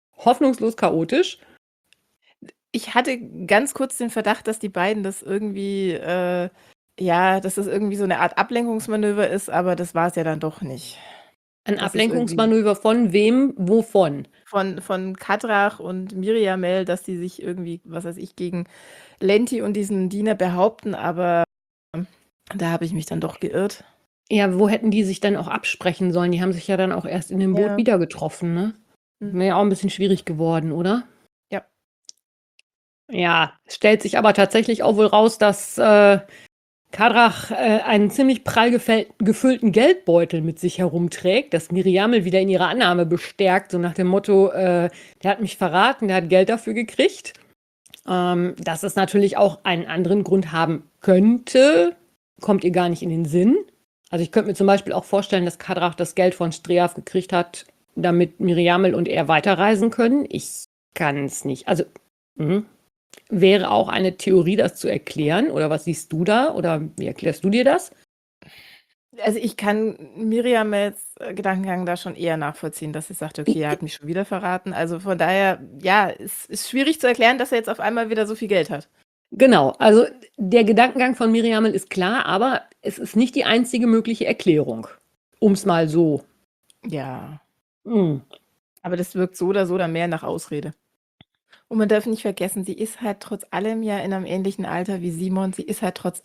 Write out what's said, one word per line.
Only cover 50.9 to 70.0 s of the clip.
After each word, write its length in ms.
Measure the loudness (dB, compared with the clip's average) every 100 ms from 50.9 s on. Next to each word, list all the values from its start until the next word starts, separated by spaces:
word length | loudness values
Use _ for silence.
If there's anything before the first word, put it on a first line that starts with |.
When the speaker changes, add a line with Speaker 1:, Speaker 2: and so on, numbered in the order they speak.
| _
Speaker 1:
könnte, 960 | 2 4 6 2 2 4 6 6 2 0 _ _ _ _
kommt 220 | 0 0
ihr 60 | 2
gar 180 | 0 0
nicht 140 | -2
in 80 | -4
den 140 | -4
Sinn. 320 | 0 2 4 2 0 _ _ _ _
Also 120 | -6
ich 80 | -2
könnte 180 | 0 -2
mir 40 |
zum 140 | 2 4
Beispiel 240 | 4 0
auch 120 | -6
vorstellen, 400 | -2 -2 0 -2
dass 140 | -2 -4
Kadrach 360 | -8 -2 -2 -2
das 180 | -4
Geld 200 | 0 0
von 180 | 2 -4
Streaf 420 | -4 -2 2 2
gekriegt 380 | -2 -6 -6 -2
hat, 340 | -2 -2 -8 -20 _ _ -4
damit 420 | 0 2 0 0
Miriamel 540 | 0 2 4 4 2
und 140 | 2 -2
er 180 | -2 2
weiterreisen 600 | 2 2 2 4 4 2
können. 340 | 2 2 2 -2
Ich 380 | -6 -10 -14 -18 _ _
kann's 500 | -4 -2 -2 -4 -6
nicht. 220 | -6 -6 -2
Also, 160 | -2 -2 -10 _ _ _ -6
mhm. 300 | -2 -2 -4 _ _ _ _ -20 _
Wäre 420 | 2 4 4 4
auch 160 | 0 0
eine 280 | 0 -2 -2
Theorie, 380 | 2 4 4
das 220 | 2 0 -2
zu 100 | -4
erklären. 640 | -4 -6 -4 0 0 0
Oder 180 | 0 -2
was 160 | -2
siehst 280 | -4 -8 -6
du 100 | -4
da? 320 | 0 2 0
Oder 280 | -2 -2 -2 -6 -8
wie 100 | -10
erklärst 340 | -6 -4 -2
du 60 | 0
dir 140 | 2
das? 260 | 2 2 -2 -14 _ _ _ _ -20 -20 -20 -20 _ _ _ -4
Speaker 2:
Also 160 | -2 -2
ich 180 | -4 -4
kann 400 | -2 0 -2 -6